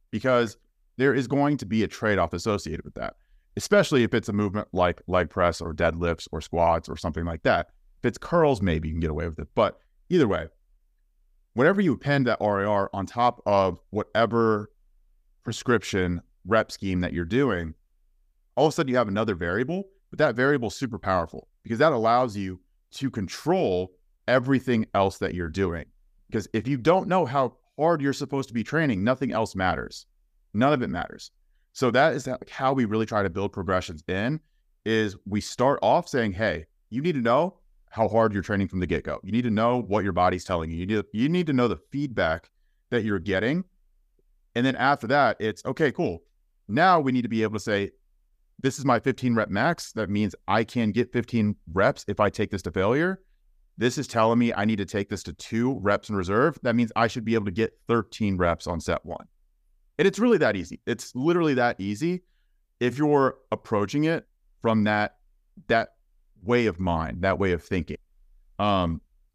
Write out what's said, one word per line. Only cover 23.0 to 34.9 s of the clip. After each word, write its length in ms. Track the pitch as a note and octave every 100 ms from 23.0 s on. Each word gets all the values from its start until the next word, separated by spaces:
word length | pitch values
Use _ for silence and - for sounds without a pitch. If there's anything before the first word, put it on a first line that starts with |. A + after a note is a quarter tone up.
| C3
control 840 | A2 F#2 - D3 F#3 B2 F2+ F#2 _ _ _ -
everything 580 | B2+ B2+ C3+ - A#2 -
else 240 | G2+ G2 -
that 160 | F#2+
you're 160 | F2+ E2
doing. 360 | E2 F#2+ E2 - _ _ _ _
Because 180 | A2+ -
if 120 | A2 A#2
you 120 | C#3
don't 320 | A2+ F#3 -
know 160 | F#3 C#3
how 320 | C#3 B2 - _ -
hard 240 | D#3+ E3
you're 120 | C#3
supposed 340 | C3 C#3+ C#3 C3
to 60 |
be 100 | A#2
training, 400 | G#2 D3+ D3+ G2
nothing 300 | G#2+ C3 C3+
else 200 | A2 G#2+
matters. 520 | F#2+ F#2 C#2 A1 - - _ _ _ _
None 180 | G2+ C3+
of 100 | D3
it 80 | A#2+
matters. 420 | F2 - - - _ _ _ _
So 180 | - B2+
that 220 | A#2+ D#3
is 120 | C3+ C3
how, 120 | B2+ -
how 240 | - C3+
we 120 | C3+ A2+
really 200 | A2 G#2+
try 160 | G#2+
to 80 | G2
build 220 | F2+ G2
progressions 500 | G2+ F2+ F#2 - D#2 -
in, 320 | F#2 A2+ D#3 - _ _ _
is 320 | G#2+